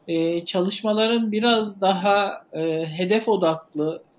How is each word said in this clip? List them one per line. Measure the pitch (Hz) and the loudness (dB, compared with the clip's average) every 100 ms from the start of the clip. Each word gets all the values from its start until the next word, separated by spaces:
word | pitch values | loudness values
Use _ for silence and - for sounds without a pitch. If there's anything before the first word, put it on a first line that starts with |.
| - | -4
E, | 165 165 170 175 | -2 0 -2 -2
çalışmaların | 185 185 208 214 214 220 233 220 | -2 -2 -2 -2 2 2 0 0
biraz | 214 233 226 208 196 | 0 2 2 0 0
daha, | 190 185 202 202 196 - - | 0 2 2 2 0 -6 -10
e, | 156 165 160 160 | -4 -2 -2 -4
hedef | 160 185 220 226 | -4 0 0 2
odaklı, | 196 165 160 - 147 156 165 - | 2 2 0 -4 -4 -4 -4 -12